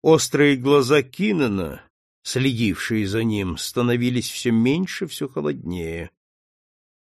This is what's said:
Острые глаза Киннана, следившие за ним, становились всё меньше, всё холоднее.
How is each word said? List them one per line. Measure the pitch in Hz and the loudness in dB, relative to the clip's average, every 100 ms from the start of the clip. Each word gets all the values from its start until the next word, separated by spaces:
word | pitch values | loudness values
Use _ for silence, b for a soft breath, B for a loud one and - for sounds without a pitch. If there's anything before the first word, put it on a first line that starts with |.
Острые | 151 160 - 147 147 135 | 6 4 4 2 4 4
глаза | 127 147 127 147 | 4 4 6 2
Киннана, | 131 - 208 190 127 98 82 65 - _ _ _ | 2 -2 0 2 0 0 -4 -8 -18 _ _ _
следившие | - 123 131 113 113 85 - 113 | -6 -2 0 2 0 0 -2 -2
за | 101 107 | -2 -2
ним, | 113 107 92 80 | 0 -2 -2 -6
становились | - - 120 120 123 123 123 | -6 -2 0 0 0 -2 -4
всё | - 120 | -4 0
меньше, | 113 117 151 185 - 175 | 2 2 2 -2 -6 -10
всё | - 143 | -8 -8
холоднее. | - 151 135 - 90 82 82 80 _ _ _ _ _ _ _ _ _ | -6 -6 -6 -8 -8 -6 -8 -10 _ _ _ _ _ _ _ _ _